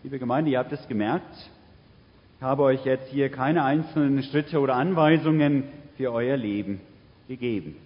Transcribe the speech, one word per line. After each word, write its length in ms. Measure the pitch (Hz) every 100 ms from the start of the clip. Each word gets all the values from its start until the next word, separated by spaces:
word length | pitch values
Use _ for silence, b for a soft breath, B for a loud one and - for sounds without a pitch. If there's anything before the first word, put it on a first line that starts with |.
Liebe 180 | 131 135
Gemeinde, 320 | 123 131 156
ihr 80 | 127
habt 100 | 127
es 160 | 143 -
gemerkt, 480 | 110 104 165 - - - - - - _ - - - _ -
ich 60 |
habe 200 | 131 135
euch 220 | 139 131
jetzt 240 | 131 131 131
hier 200 | 139 135
keine 360 | 135 131 156
einzelnen 580 | 135 151 156 156 143 139
Schritte 380 | 135 147 147 160
oder 160 | 135 127
Anweisungen 880 | 160 175 156 160 156 156 147 143 131 - - -
für 160 | 131
euer 240 | 117 123 135
Leben 440 | 107 101 98 98 - - - - -
gegeben. 480 | 127 120 107 76 71